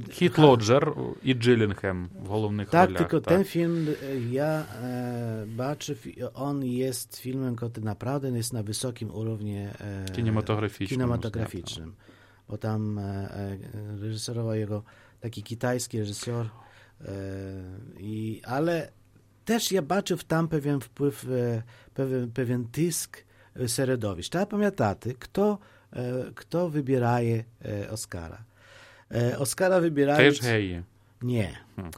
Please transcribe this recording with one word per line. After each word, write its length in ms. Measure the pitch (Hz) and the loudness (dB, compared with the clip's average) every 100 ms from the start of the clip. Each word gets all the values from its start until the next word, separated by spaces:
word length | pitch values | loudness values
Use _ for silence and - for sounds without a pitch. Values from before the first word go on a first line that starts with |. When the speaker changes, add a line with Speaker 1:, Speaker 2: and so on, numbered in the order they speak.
| - | -8
Speaker 1:
Хіт 220 | - 175 | 2 4
Speaker 2:
ха- 120 | 156 151 | 10 10
Speaker 1:
Лоджер 480 | 120 107 139 151 - - - | 10 8 6 4 0 -4 -2
і 100 | - | 0
Джилінгем 760 | 127 120 117 104 98 98 90 90 - | 4 6 6 6 2 0 -2 -4 -8
в 40 | 95 | -4
головних 420 | 107 104 104 98 | 0 0 -2 4
Speaker 2:
Так, 200 | 165 185 | 6 6
Speaker 1:
ролях, 120 | 175 | 4
Speaker 2:
тільки 180 | - 160 - | 0 0 4
Speaker 1:
так. 140 | 180 | 4
Speaker 2:
ten 40 | |
film, 440 | 190 170 170 170 151 | 4 0 0 0 0
e, 280 | - 135 135 120 | -2 -4 -4 -2
ja, 320 | 127 156 156 147 107 | 0 0 -2 -4 -8
e, 640 | 123 123 123 120 117 110 107 113 | -6 -4 -4 -4 -4 -6 -6 -6
бачив, 420 | 131 147 - 143 98 | -4 -4 -6 -8 -10
i 160 | - 123 | -10 -10
on 300 | - 143 143 | -6 -4 -2
jest 540 | 131 123 131 120 - - | -2 0 -2 -4 -10 -10
filmem, 380 | 127 131 127 120 | -6 -4 -2 -4
który 300 | 117 117 107 | -6 -4 -6
naprawdę 420 | 101 123 139 135 | -4 -2 -2 -2
jest 220 | 120 117 | -2 -2
na 100 | 120 | -4
wysokim 480 | 104 107 127 - 107 | -4 -4 -4 -6 -8
urobnie, 640 | 107 113 110 104 101 101 - | -4 -4 -4 -4 -4 -6 -8
e, 300 | 104 95 95 92 | -8 -8 -6 -2
Speaker 1:
Kinematografічному 760 | 113 110 110 107 104 - 98 127 | 2 2 2 0 0 -2 -2 0
Speaker 2:
kinematograficznym. 800 | 127 117 113 110 107 92 - - 80 | 2 0 -2 -4 -4 -6 -10 -10 -12
Speaker 1:
знято. 120 | 92 - - - _ - | -16 -20 -20 -20 _ -12
Speaker 2:
Bo 80 | 107 | -6
tam, 400 | 110 107 107 104 | -2 -2 -2 -2
e, 20 | |
e, 560 | 98 98 98 101 98 98 - 107 104 101 | -4 -4 -6 -8 -8 -8 -10 -10 -10 -8
reżyserował 540 | 107 110 - 117 113 110 | -6 -6 -6 -4 -2 -2
jego 280 | 104 104 107 - - _ | -2 -4 -6 -18 -20 _
taki 240 | 117 107 | -10 -10
kitajski 560 | 107 113 123 123 - 113 | -10 -4 -2 -2 -2 -4
reżyser, 460 | 104 101 120 120 113 | -4 -4 -4 -4 -6
e, 680 | - - - - - - 98 98 98 95 95 92 95 - - | -10 -20 -20 -20 -16 -12 -8 -8 -8 -8 -10 -12 -14 -16 -12
i, 420 | 101 110 110 107 - | -8 -6 -6 -8 -4
ale 440 | 135 165 165 - - _ - _ _ - | -2 0 0 -4 -14 _ -20 _ _ -2
też 260 | 226 - | 0 2
ja 100 | 185 | 0
baczył 360 | 143 196 - 165 - | 2 0 0 -2 2
tam 200 | 160 165 | 2 2
pewien 320 | 156 143 143 | 0 2 0
wpływ, 460 | - - 143 139 123 | -2 0 0 0 -2
e, 340 | 127 120 113 113 - - | 0 0 0 -4 -16 -10
pewien, 380 | - 135 131 120 | -4 0 0 -2
pewien 340 | 127 123 123 117 | -2 0 0 -2
tysk, 520 | 147 170 - - - - - - - | 0 0 0 -6 -12 -20 -20 -18 -6
e, 60 | 120 | -2
środowisk. 600 | - 127 127 107 87 - | 0 2 2 0 -4 -4
Trzeba 140 | 170 202 | -2 0
pamiętać, 520 | 208 202 202 107 92 117 - | 2 2 4 2 2 -4 -8
kto, 380 | - - 208 202 - - _ | -4 2 2 2 -6 -20 _
e, 300 | - 123 127 120 117 | -6 -4 -4 -6 -10
kto 340 | - 165 180 | -4 -2 0
wybieraje, 720 | 151 127 131 120 123 117 113 113 - - | 0 2 4 4 4 4 0 -2 -12 -8
e, 240 | 104 - | -6 -6
Oscara. 460 | 110 - 90 82 92 110 _ - - - - _ | -8 -8 -10 -10 -12 -20 _ -20 -20 -20 -20 _
E, 260 | 113 120 - | 0 0 0
Oscara 400 | 135 - 185 185 | -2 2 4 4
wybierają 380 | 170 143 139 147 139 | 4 4 4 8 6
Speaker 1:
Też 100 | 139 | 6
geje. 420 | 120 110 95 87 90 _ _ _ | 2 2 2 -4 -8 _ _ _
Speaker 2:
Nie. 280 | 123 120 92 71 - - | -2 0 0 -6 -12 -12
Speaker 1:
Hmm. 160 | 85 | -10